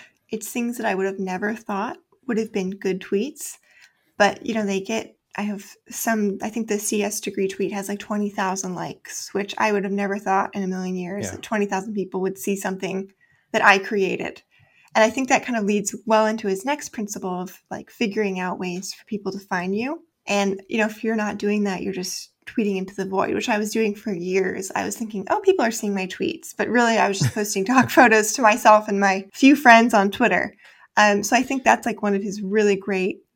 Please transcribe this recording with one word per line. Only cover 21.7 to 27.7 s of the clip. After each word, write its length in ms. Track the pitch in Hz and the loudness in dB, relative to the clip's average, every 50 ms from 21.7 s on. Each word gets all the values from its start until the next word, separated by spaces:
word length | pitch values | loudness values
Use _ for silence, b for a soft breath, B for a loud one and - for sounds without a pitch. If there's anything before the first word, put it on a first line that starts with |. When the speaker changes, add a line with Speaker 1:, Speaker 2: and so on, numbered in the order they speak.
| 185 175 - | -2 -4 -4
Speaker 1:
you're 100 | 196 190 | -6 -6
just 380 | 180 180 180 - - - - _ _ _ | -6 -6 -8 -8 -10 -12 -14 _ _ _
tweeting 320 | - - - 214 208 196 185 | -8 -4 -2 -2 0 0 -2
into 160 | 190 190 - | -4 -6 -6
the 100 | - 190 | -8 -6
void, 300 | 190 190 190 196 - - | -2 -2 0 0 0 -2
which 160 | 202 214 254 | -2 -2 -2
I 80 | 220 208 | -2 -2
was 120 | 220 214 - | -2 -2 0
doing 220 | 226 220 208 208 | 0 0 0 -2
for 200 | - - 226 196 | -4 -6 -6 -6
years. 580 | 170 175 185 185 196 190 185 - 190 190 - - | -6 -4 -2 0 0 0 0 -2 -6 -8 -6 -4
I 120 | - 190 | -4 -4
was 100 | 202 208 | -4 -6
thinking, 300 | - 233 208 214 190 196 - | -6 -8 -8 -8 -6 -4 -2
"Oh, 120 | - 415 | -2 0
people 260 | 392 381 370 370 254 | 2 2 2 4 2
are 40 | 226 | 0
seeing 240 | 226 - 220 202 202 | -2 -2 -4 -4 -2
my 120 | 190 190 | -2 -4
tweets," 480 | 185 - - - - - - - - - | -6 -6 -4 -4 -4 -4 -6 -12 -10 -6
but 120 | - - - | -6 -2 0
really 260 | 214 247 240 233 233 | 2 4 4 4 4
I 120 | 208 196 202 | 4 2 2
was 100 | 196 202 | 2 0
just 160 | 147 123 - | 0 0 0
posting 300 | 220 208 208 - 196 190 | -2 -4 -2 -2 -2 -2
dog 260 | 214 | 2